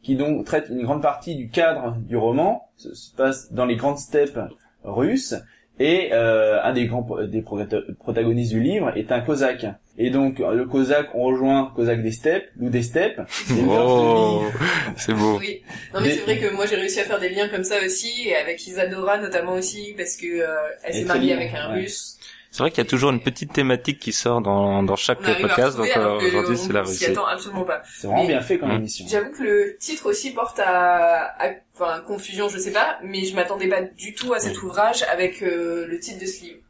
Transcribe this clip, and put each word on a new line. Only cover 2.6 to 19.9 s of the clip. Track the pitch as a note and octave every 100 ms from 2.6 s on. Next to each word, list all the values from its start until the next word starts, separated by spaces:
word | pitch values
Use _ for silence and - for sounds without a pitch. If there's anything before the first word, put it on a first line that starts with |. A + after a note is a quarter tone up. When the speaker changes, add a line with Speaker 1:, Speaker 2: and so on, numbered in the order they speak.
| - _
Speaker 1:
se, | -
se | - - -
passe | C3+ C3+ -
dans | - B2
les | A2+
grandes | C#3 C#3+
steppes | - D3+ C#3+ A#2+ F#2 - _ _
russes, | - G#2 D#3 C4 - G#2 - _ _ _
et, | C#3+ F3+ F3
euh, | A2+ A#2 A2 A2 G#2
un | -
des | B2+ A#2
grands | A#2+
po-, | A#2 F2
des | G2+ A2
prota-, | A2 G#2 G#2 A2 - -
protagonistes | - A2 A2+ A#2+ A#2+
du | A2
livre | C3 G3+ C#3 G#2
est | G#2+
un | B2
cosaque. | A#2+ C#3+ C3+ B2+ A2 G2 _ -
Et | A#2+
donc, | C3+ C#3 C3
le | F#2 A2+ B2+
cosaque, | C3+ C3 D3 D3
on | A#2+
rejoint | B2 C3 C3+ C3+ C3 -
cosaque | A#2+ A#2
des | A2+
steppes, | A2 D3+ F3 - -
loup | B2
des | A#2+
steppes. | A#2 C3+ G3+ - -
C'est | - - A#2+
une | F2+
Speaker 2:
Oh, | A2
Speaker 1:
sorte | B2 B2 A#2 A2+ A2 G#2+ G#2+
de | A#2
vie. | E3 F#3 - -
Speaker 2:
c'est | -
beau. | A2 G#2+ G#2
Speaker 3:
Oui. | - - - - -
Non, | G3
mais | C#4
Speaker 1:
Des | D4+
Speaker 3:
c'est |
vrai | - G#3+
que | G3+ G3
moi, | G#3
j'ai | G3+
réussi | F#3+ G#3+
à |
faire | G3+ G3+
des | F3+
liens | F#3+ G#3
comme | G3+
ça | F#3 G#3 F#3+
aussi, | F#3+ A3+ A#3+ A#3
et | D#3+
avec | D#3 E3 F#3
Isadora | F#3 F#3 F#3+ F#3 G#3
notamment | G3+ F3+ F3
aussi, | F#3 F#3 G#3 G#3